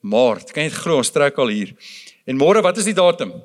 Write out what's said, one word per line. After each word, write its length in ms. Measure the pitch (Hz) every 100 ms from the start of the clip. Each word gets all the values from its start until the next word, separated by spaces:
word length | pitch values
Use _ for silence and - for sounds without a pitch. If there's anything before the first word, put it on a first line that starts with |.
Maart. 500 | 104 107 127 104 -
Kan 120 | 147
jy 60 | 156
dit 80 | -
glo? 200 | 170 151
Ons 120 | 117
trek 280 | 151 143 139
al 100 | 123
hier. 260 | 104 95 - - - - _ -
En 80 | 131
môre, 260 | 151 208
wat 160 | 196 220
is 60 |
die 100 | 220
datum? 480 | 185 180 170 110 85